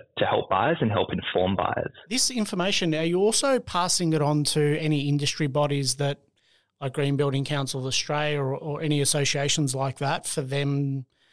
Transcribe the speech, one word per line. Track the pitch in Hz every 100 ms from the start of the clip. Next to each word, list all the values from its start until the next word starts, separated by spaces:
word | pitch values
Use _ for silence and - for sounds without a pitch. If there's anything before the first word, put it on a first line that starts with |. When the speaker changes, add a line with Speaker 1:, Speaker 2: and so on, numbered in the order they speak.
| - -
Speaker 1:
to |
help | - 110 -
buyers | 95 127 -
and | 113
help | 98 -
inform | 90 - 90 92
buyers. | 92 - - - - -
Speaker 2:
This | 240 -
information, | 247 202 185 190 196 175
are | 151
you | 170 180
also | 208 220 277 254
passing | - 180 175 - 170
it | 156
on | 147 151
to | 147 156 147 151
any | 156 147 143
industry | 143 143 -
bodies | 147 147 147 143 131 131
that, | 143 143 _ _ _ _ _ -
like | 135
Green | 147 143
Building | 139 143 135
Council | 135 147 135 135
of |
Australia | 131 - - 147 151 147
or, | 135
or | 139 156 147
any | 156 147
associations | 135 147 139 143 143 156 139
like | 131 135 -
that, | 139 170
for | - 160
them | 131 139 143 143 139 135 - _ _